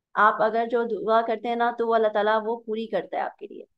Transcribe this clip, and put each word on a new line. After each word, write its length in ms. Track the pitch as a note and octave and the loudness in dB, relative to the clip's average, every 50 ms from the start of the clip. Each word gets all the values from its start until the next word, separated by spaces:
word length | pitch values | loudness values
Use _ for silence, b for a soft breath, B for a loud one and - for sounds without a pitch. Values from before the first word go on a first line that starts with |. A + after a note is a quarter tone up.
| _ _ - | _ _ 0
आप 240 | - G#3 G#3+ A3 - - | 4 4 4 4 4 0
अगर 240 | A3 G#3 A3+ A#3 A3+ | 0 2 0 -2 0
जो 160 | B3 A#3 A#3 | 0 -2 0
दुआ 360 | A3 G#3+ F#3 - G#3+ A3 A3+ A#3 | 0 -4 -4 0 2 2 2 2
करते 260 | A3+ A3+ G#3+ G#3+ A#3+ | 2 -2 -4 -2 -4
हैं 80 | A#3 | -2
ना, 140 | A#3 A#3 A#3+ A#3 | 0 0 0 0
तो 140 | A#3 A#3 | -2 -2
वो 80 | A3+ A3+ | 0 2
अल्लाह 160 | A3+ A3 G#3+ G#3+ | 2 2 2 2
ताला 240 | G#3+ G3+ G#3+ A3 A3 | 2 2 2 2 2
वो 180 | G#3 G#3+ A#3 A#3 - | 0 -2 -6 -6 -4
पूरी 200 | A3+ G#3+ A3 A3+ | -6 -6 -6 -4
करता 300 | G#3+ G#3 F3+ E3 - - | -4 -4 -4 -4 -4 -6
है 60 | - - | -6 -6
आपके 240 | - - - - | -6 -8 -12 -18
लिए। 180 | - - - - _ _ | -16 -16 -18 -20 _ _